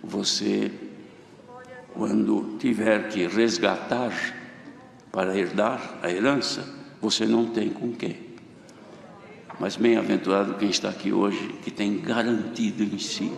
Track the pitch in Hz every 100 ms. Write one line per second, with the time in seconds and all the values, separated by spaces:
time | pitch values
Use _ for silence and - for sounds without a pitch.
0 | - 98 98 - 104 104 104 - - -
1 | - - - - - - - - - -
2 | 107 110 104 107 - - 131 107 110 107
3 | 92 98 87 98 117 92 101 92 - 123
4 | 123 - - - - - - - - -
5 | - 92 95 95 87 90 107 127 - -
6 | 85 90 120 143 - - - - - -
7 | 107 - 110 113 117 - 107 - 120 117
8 | 92 - - - - - - - - -
9 | - - - - - - 98 - 117 113
10 | 90 98 90 98 101 90 101 - 110 92
11 | 98 98 101 98 - - - - 104 101
12 | - 113 117 113 - - 110 101 104 101
13 | - - 113